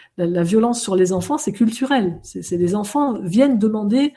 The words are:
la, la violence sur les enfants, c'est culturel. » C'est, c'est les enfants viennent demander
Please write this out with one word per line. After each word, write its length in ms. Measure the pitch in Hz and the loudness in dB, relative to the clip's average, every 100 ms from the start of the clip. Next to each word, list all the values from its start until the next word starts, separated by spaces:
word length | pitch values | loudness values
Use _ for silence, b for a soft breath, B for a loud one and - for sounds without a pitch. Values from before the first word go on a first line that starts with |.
| B - | B -6
la, 80 | 175 | -2
la 180 | 175 | 0
violence 380 | 170 220 240 240 | 2 2 2 -2
sur 140 | - 185 | 0 2
les 160 | 185 | 2
enfants, 240 | 185 180 294 | 0 -2 -2
c'est 160 | 202 | -4
culturel. » 680 | - 220 226 262 269 185 156 | 0 0 0 0 0 0 -4
C'est, 180 | - 185 | -12 -14
c'est 160 | 170 175 | -6 -2
les 180 | 175 208 | 0 0
enfants 440 | 202 294 285 214 | -2 -2 0 -2
viennent 380 | 180 214 285 226 | 0 2 4 4
demander 540 | 214 214 208 254 285 | 0 0 0 2 0